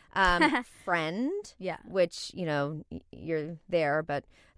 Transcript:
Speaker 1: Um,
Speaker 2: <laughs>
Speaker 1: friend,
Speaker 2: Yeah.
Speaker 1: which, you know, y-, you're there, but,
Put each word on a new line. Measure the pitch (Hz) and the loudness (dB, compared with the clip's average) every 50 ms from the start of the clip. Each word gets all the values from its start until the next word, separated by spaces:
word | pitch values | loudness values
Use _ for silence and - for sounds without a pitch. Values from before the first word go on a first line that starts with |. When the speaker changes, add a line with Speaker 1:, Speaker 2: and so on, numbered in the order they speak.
| _ _ - | _ _ 0
Speaker 1:
Um, | 190 190 180 180 175 311 294 269 247 240 - | 2 4 4 6 6 4 4 4 2 -2 -4
Speaker 2:
<laughs> | - - - | -14 -10 -4
Speaker 1:
friend, | 196 175 170 165 160 175 208 254 294 381 403 403 - - - | 0 0 0 0 0 -2 -2 -2 -2 -4 -4 -8 -10 -12 -10
Speaker 2:
Yeah. | 185 180 - - - | -8 -8 -8 -8 -8
Speaker 1:
which, | - 175 190 175 170 - - - - | -2 2 2 2 2 2 -6 -12 -10
you | - - 180 | -8 -6 -2
know, | 160 147 143 143 143 156 151 - - | 0 0 0 0 -2 -4 -8 -10 -12
y-, | 160 - - _ | -14 -14 -14 _
you're | - - - 160 165 156 147 160 170 156 _ - | -18 -12 -6 -4 -4 -2 -4 -6 -10 -12 _ -2
there, | 175 170 156 143 143 156 | 0 2 2 2 2 0
but, | 156 - 143 139 - _ - _ - _ _ | 0 -2 -4 -6 -6 _ -20 _ -20 _ _